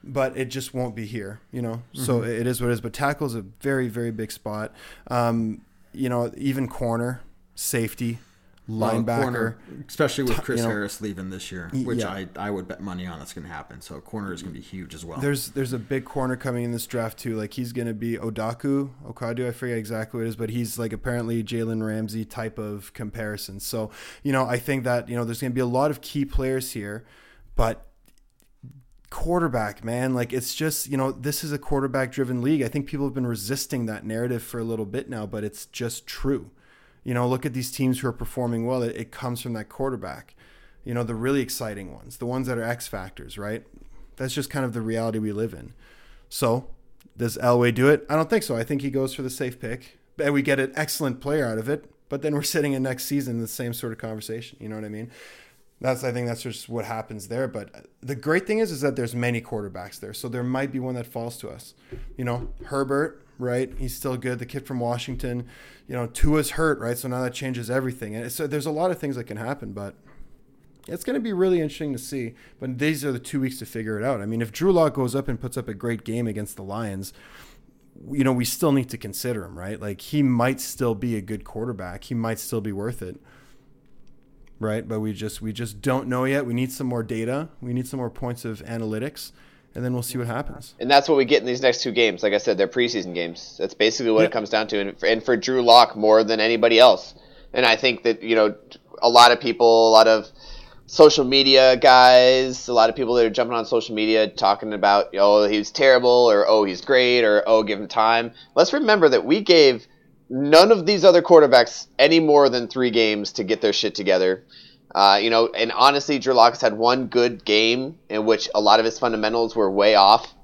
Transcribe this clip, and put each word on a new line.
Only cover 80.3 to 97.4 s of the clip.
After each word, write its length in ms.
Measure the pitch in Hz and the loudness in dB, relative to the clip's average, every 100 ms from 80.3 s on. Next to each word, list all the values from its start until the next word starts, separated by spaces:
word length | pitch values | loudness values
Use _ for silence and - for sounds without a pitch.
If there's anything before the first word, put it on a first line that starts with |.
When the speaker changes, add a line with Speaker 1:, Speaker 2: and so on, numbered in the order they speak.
| 120 123 131 | 2 0 -2
Speaker 1:
still 340 | - - 123 | -8 -4 -4
be 220 | 107 120 110 | -2 -4 -6
a 40 | |
good 240 | 98 104 | -6 -12
quarterback. 600 | - 110 120 101 90 87 | -10 -10 -10 -10 -12 -14
He 100 | - | -8
might 240 | 120 113 110 | -6 -4 -6
still 220 | - 113 | -6 -6
be 100 | 107 | -6
worth 300 | 98 107 123 | -6 -8 -8
it. 180 | 90 - _ - _ - _ _ _ - - - _ _ - - | -12 -16 _ -20 _ -20 _ _ _ -20 -20 -20 _ _ -20 -8
Right? 280 | 110 110 - | -6 -6 -6
But 120 | 110 | -6
we 120 | 110 | -6
just, 300 | 104 107 - | -6 -10 -10
we 100 | 110 | -10
just 300 | 104 117 107 | -8 -10 -6
don't 260 | 139 131 127 | -2 -2 -2
know 160 | 127 | -2
yet. 220 | 131 139 123 | -2 -2 -2
We 80 | |
need 180 | 120 127 | -4 -4
some 140 | - 131 | -4 -6
more 160 | 120 | -4
data. 460 | 110 113 113 135 165 - | -6 -6 -4 -6 -8 -14
We 140 | 123 | -8
need 120 | 123 127 | -8 -6
some 120 | 135 | -8
more 100 | 120 | -8
points 360 | - 123 120 117 | -8 -10 -8 -10
of 140 | 107 | -12
analytics, 680 | - 117 110 107 135 - - _ - _ _ | -10 -8 -6 -6 -8 -12 -18 _ -20 _ _
and 100 | - | -8
then 80 | 123 | -6
we'll 100 | 127 | -6
see 140 | 120 127 | -6 -6
what 100 | 117 | -6
happens. 460 | 117 147 - - _ | -6 -8 -12 -18 _
Speaker 3:
And 100 | 123 | 4
that's 200 | 143 139 | 4 6
what 80 | 143 | 2
we 80 | 127 | 4
get 140 | 139 | 2
in 60 | 117 | 2
these 140 | 123 | 0
next 220 | 131 120 | 2 2
two 100 | 131 | -2
games. 300 | 110 113 90 | 2 2 2
Like 100 | 107 | 0
I 60 | 101 | 0
said, 180 | - 95 | 0 0
they're 100 | 95 | 0
preseason 440 | 127 120 117 90 | 0 0 -2 -6
games. 420 | 87 85 85 - - | -6 -6 -10 -18 -8
That's 160 | 98 | -8
basically 380 | - 107 - 117 | 0 0 2 2
what 80 | 110 | 4
Speaker 1:
Yeah. 60 | 110 | 2
Speaker 3:
it 40 | |
comes 160 | 117 101 | 0 -2
down 180 | 110 107 | -2 0
to. 100 | 104 | -4
And, 140 | 98 - | -4 -2
and 180 | 87 113 | 0 0
for 140 | 110 117 | 2 0
Drew 240 | - 131 | 0 0
Lock 320 | 120 117 113 | 8 8 8
more 300 | 110 107 110 | 4 6 6
than 160 | 107 113 | 6 2
anybody 380 | 110 113 117 113 | 2 4 6 8
else. 360 | 123 92 - - - - | 8 8 -2 -20 -20 -20